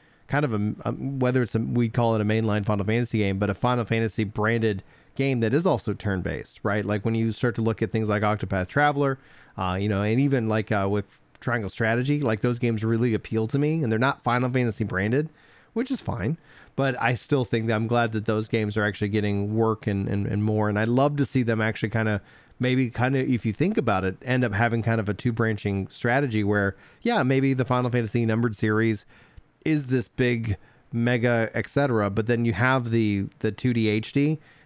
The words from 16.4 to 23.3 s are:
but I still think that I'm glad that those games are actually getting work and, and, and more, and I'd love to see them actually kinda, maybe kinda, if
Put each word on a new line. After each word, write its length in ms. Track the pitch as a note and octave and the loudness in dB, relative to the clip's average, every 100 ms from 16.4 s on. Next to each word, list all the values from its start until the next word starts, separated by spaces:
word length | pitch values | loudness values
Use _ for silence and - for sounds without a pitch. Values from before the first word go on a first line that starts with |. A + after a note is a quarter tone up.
| - - - - | -10 -20 -10 -2
but 260 | C3+ B2 | -2 0
I 140 | A#2 A#2+ | 0 -2
still 300 | - C#3 A#2+ | 0 0 0
think 220 | A#2 A2+ | -2 0
that 80 | A2 | -2
I'm 120 | A2+ | 0
glad 240 | A#2+ A#2 | 0 0
that 120 | A2 G#2 | -2 -2
those 240 | A2 A2 | -2 -2
games 260 | A2+ G#2 G#2+ | -2 -2 0
are 100 | G#2 | -2
actually 240 | G2 G#2 | -2 -2
getting 460 | G#2+ G#2 G2+ G2+ A2+ | 0 0 -2 -2 0
work 320 | A2+ A2 G#2+ | 0 0 -2
and, 220 | G2 F#2+ | -2 -2
and, 160 | G2+ G2+ | -2 -2
and 180 | G#2 | -2
more, 240 | G#2+ G#2+ G#2 | 0 2 0
and 100 | G#2 | 0
I'd 120 | A2 | 2
love 260 | B2 C#3+ D3 | 2 2 0
to 80 | C3 | 0
see 180 | C3+ | 0
them 180 | A#2 A2 | 0 0
actually 300 | A2 - A2 | -2 -2 -2
kinda, 300 | A2+ A2 G#2 - - - - | 0 0 -2 -4 -20 -18 -4
maybe 300 | B2+ B2+ A#2+ | 0 2 0
kinda, 300 | A2+ B2+ C3+ | 0 0 0
if 260 | B2+ | 0